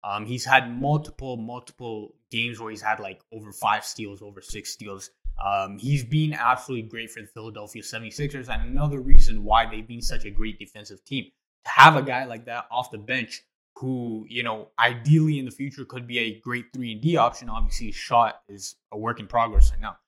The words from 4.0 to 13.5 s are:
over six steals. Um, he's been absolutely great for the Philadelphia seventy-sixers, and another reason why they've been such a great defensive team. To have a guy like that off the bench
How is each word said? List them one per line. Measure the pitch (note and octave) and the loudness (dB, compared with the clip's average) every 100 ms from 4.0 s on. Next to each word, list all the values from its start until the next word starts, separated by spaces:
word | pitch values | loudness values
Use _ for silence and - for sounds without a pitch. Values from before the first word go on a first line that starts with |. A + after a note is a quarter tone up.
| G#2+ G2 | -12 -12
over | G#2 G2+ | -18 -20
six | - A2 - | -12 -12 -10
steals. | - G#2 G2 - _ - - G2 | -14 -12 -14 -16 _ -10 -4 -2
Um, | G2+ G2 G2+ | -2 -2 -6
he's | B2 C#3+ A2 | -2 -2 0
been | D3+ D#3 | 0 0
absolutely | D3 A#2 B2+ - B2+ A2 | 0 0 0 -2 -10 -8
great | A#2 A2+ | -12 -14
for | - | -16
the | G#2 | -18
Philadelphia | - A2 G#2+ G#2 A2+ | -16 -16 -14 -16 -16
seventy-sixers, | - A#2 A2+ - D3 C#3+ B2+ | -12 -12 -12 -8 -8 -8 -6
and | G#2+ | -4
another | A#2+ C3+ D3 C#3 | 0 0 0 -2
reason | C3 C#3 - G#2+ | 10 12 12 8
why | G#2 A2 A2+ | 2 2 2
they've | G#2+ A2 | -6 -12
been | A#2 | -8
such | A2+ A#2+ | -4 -4
a | G#2 | -2
great | G#2 A2 G2+ | -2 -2 -6
defensive | G#2 G#2+ G#2 G2 | -16 -18 -20 -20
team. | - C3+ - _ _ _ - | -10 -8 -8 _ _ _ -6
To | |
have | - C#3+ D3+ | 10 10 10
a | |
guy | C3 B2+ | 0 -4
like | C3 A2+ A#2 | -6 -12 -10
that | A#2+ - | -12 -6
off | A#2+ B2+ | -6 -6
the | A2 | -10
bench | G#2 B2+ A2+ - _ | -6 -6 -6 -12 _